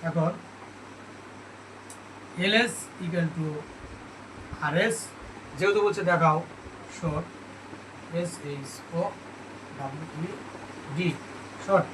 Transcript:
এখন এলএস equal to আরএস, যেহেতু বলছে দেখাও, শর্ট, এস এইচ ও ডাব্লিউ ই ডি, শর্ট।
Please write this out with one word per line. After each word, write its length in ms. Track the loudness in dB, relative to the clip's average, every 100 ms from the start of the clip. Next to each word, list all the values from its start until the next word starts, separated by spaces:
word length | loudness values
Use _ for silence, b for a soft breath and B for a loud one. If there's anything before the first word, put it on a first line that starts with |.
| 2
এখন 220 | 4 4 2 -8 -14 -14 -14 -14 -14 -14 -14 -14 -14 -14 -14 -14 -14 -14 -14 -14 -14 -12 0 6
এলএস 280 | 6 6 2 -8 -4 0
equal 220 | 2 2 2
to 120 | -2 -2 -8 -12 -12 -12 -14 -14 -14 -12 -10 -2 2
আরএস, 300 | 6 4 4 -4 -10 -12 -12 -12 4
যেহেতু 220 | 6 8 6
বলছে 160 | 6 6
দেখাও, 260 | 8 8 8 2 -10 -12 -12 -12 -2
শর্ট, 280 | 0 0 -2 -10 -14 -14 -12 -12 -12 -14 -4 -2
এস 120 | -2 -4 -6
এইচ 200 | -6 -8 -10 -4 0
ও 20 | 0 -2 -12 -12 -12 -12 -12 -6
ডাব্লিউ 300 | -6 -6 -8 -4
ই 60 | -4 -4 -8 -10 -10 -10 -4 2
ডি, 140 | 2 0 -6 -12 -12 -8 6
শর্ট। 220 | 6 6